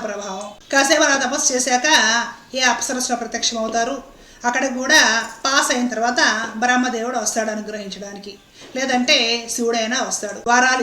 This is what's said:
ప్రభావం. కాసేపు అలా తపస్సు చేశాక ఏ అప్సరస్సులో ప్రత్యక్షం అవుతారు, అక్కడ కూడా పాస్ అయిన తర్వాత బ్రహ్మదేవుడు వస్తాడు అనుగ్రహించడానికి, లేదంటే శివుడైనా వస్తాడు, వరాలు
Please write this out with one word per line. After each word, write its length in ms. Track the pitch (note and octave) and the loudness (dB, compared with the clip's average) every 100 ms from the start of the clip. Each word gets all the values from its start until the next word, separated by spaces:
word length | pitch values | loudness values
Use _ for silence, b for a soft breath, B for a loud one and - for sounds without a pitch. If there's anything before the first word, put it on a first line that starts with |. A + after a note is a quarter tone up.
| A3 | -4
ప్రభావం. 400 | G3+ G3+ F#3+ G#3+ - - | -8 -8 -10 -12 -16 -2
కాసేపు 320 | C#4 C#4+ D#4 D4+ | 0 4 4 4
అలా 100 | C4+ B3 | 2 0
తపస్సు 220 | D4 - | 0 0
చేశాక 340 | B3+ B3+ B3 D4+ D4+ A3 A#3 A3+ - - C4 | 0 0 2 4 4 4 2 -2 -8 -10 0
ఏ 60 | B3+ | 0
అప్సరస్సులో 460 | - - B3+ B3 A#3+ | 0 -2 -4 -2 -4
ప్రత్యక్షం 360 | A3+ A3+ - A#3 | -4 -4 -4 -2
అవుతారు, 320 | A3 A3+ A#3 C#4 - - B B A#3+ | -2 -2 -2 -4 -10 -20 B B -4
అక్కడ 180 | B3+ C4 B3 | -2 -2 -2
కూడా 200 | C4 D#4 A#3+ A3+ A3 - C4+ | 4 4 6 2 -2 -4 0
పాస్ 240 | C#4 C#4+ | 2 2
అయిన 140 | B3+ B3 | 0 0
తర్వాత 280 | A3 A#3 B3 C#4 G#3+ A3+ G#3+ | 0 0 2 2 2 -4 -2
బ్రహ్మదేవుడు 540 | B3 B3 B3 A3+ A#3 B3+ | 2 2 2 -2 -4 -2
వస్తాడు 280 | G#3 A#3 A3 G#3+ | -2 -2 -2 -4
అనుగ్రహించడానికి, 800 | G#3 G#3+ G3 F#3+ G3+ G3+ G3+ - - B B B3+ | -8 -8 -10 -10 -12 -14 -14 -18 -20 B B -6
లేదంటే 400 | C4+ B3 B3 D4 A3+ A#3 A3+ | 0 0 4 4 4 0 -4
శివుడైనా 440 | - A#3 A#3 A3 B3+ G3 | -2 0 0 -2 -2 -2
వస్తాడు, 300 | - G#3 G3+ - | -4 -6 -6 2
వరాలు 320 | B3 B3+ B3+ | 4 4 2